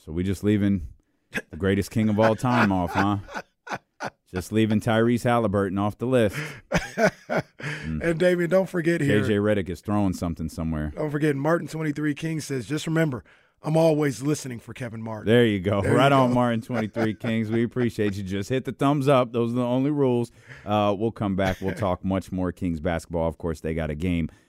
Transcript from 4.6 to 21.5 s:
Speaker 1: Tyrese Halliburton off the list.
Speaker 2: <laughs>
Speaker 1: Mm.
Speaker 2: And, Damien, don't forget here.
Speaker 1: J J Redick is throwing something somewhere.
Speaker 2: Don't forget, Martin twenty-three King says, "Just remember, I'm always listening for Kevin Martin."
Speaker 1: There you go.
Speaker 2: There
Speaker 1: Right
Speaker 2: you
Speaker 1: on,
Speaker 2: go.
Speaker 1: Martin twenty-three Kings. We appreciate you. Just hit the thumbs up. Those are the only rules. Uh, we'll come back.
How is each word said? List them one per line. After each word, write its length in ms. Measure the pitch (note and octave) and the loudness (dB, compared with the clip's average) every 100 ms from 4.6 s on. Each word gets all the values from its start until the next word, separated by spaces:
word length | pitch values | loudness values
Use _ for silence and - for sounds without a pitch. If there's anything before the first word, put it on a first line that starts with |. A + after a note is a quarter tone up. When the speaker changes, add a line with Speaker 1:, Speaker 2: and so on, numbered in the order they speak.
| A2 G#2+ | 2 2
Speaker 1:
Tyrese 440 | A#2 A2+ A#2 A#2+ | 2 2 2 2
Halliburton 540 | B2 A#2+ A2 G2+ G2 G2 | 2 0 2 0 0 -2
off 180 | G#2 - | -4 -4
the 80 | A#2+ | 0
list. 300 | B2+ G#2+ C#3+ D3+ - - | 2 2 0 -10 -12 -4
Speaker 2:
<laughs> 80 | - - - G#3+ - - - - - | -4 -4 0 0 0 -6 -6 -6 -10
Speaker 1:
Mm. 440 | C#3+ D3+ D#3 D#3+ | -10 -8 -6 -4
Speaker 2:
And, 160 | E3+ E3 | -2 2
Damien, 320 | F3+ F3+ E3 | 2 2 2
don't 180 | F#3 F#3 | 2 0
forget 320 | F3+ D#3+ E3+ | -2 0 0
here. 200 | C#3+ G#2 | 2 2
Speaker 1:
J 60 | G2+ | 2
J 60 | G#2 | 2
Redick 320 | G#2 G#2 F2+ | 2 0 -2
is 120 | E2+ | -6
throwing 320 | - G#2 G2 | -2 0 2
something 360 | F2+ F2 E2 D#2+ | 0 -4 -4 -6
somewhere. 440 | - D#2+ D#2 D2+ D2+ | -4 -4 -2 -4 -4
Speaker 2:
Don't 140 | D3+ | -4
forget, 240 | D3 D3+ C3+ | -2 0 0
Martin 300 | D3+ E3+ D#3 | 0 0 -2
twenty-three 460 | D#3 D#3 C#3+ D3+ | -6 -6 -4 -4
King 260 | C#3+ D#3+ D#3+ | -4 -4 -6
says, 260 | - C3+ G2+ | -6 -6 -4
"Just 200 | D3+ - | -6 -2
remember, 380 | D#3+ D#3 A#2+ - _ _ _ | 0 0 -2 -10 _ _ _
I'm 140 | D3+ D#3 | -2 4
always 440 | E3 D3+ D3 A2+ | 4 4 0 -2
listening 360 | C#3 D3+ C3 A#2 | -2 -4 -4 -12
for 140 | - | -14
Kevin 280 | A2+ B2 A2+ | -12 -10 -8
Martin." 240 | A2+ A2 G2+ | -8 -4 4
Speaker 1:
There 180 | A#2+ A#2 | 6 6
you 140 | G2+ | 4
go. 200 | F2+ G2+ | 0 2
Speaker 2:
There 120 | - | 4
Speaker 1:
Right 160 | A2+ C#3 | 6 6
Speaker 2:
you 60 | C#3 | 6
Speaker 1:
on, 120 | B2 | 4
Speaker 2:
go. 40 | |
Speaker 1:
Martin 260 | B2 A#2+ A2+ | 4 2 0
twenty-three 540 | - A#2+ A2 A#2 A2 | -2 -4 -4 -2 -2
Kings. 360 | G2 A#2 A2+ G#2+ | -2 -2 -2 0
We 120 | A2+ | 0
appreciate 500 | A#2 B2+ A#2+ - G#2 | 0 0 -2 0 -2
you. 80 | G2 | -2
Just 260 | F#2+ G2 G#2 | -4 -4 -2
hit 140 | C3 | -4
the 80 | C3 | -4
thumbs 360 | A2+ C#3+ D3 C3+ | 0 0 2 4
up. 240 | C3+ B2 | 4 2
Those 200 | A#2+ A#2 | 0 0
are 40 | B2 | 0
the 80 | |
only 260 | A#2+ B2+ C3+ | 0 0 0
rules. 400 | D3 C3+ A#2+ A#2 - - - - | 2 2 2 -2 -8 -20 -14 -2
Uh, 280 | G#2 G#2 G2 | 2 2 2
we'll 140 | A2+ | -2
come 220 | - G#2 F#2+ | -2 -2 0
back. 240 | F#2+ | 0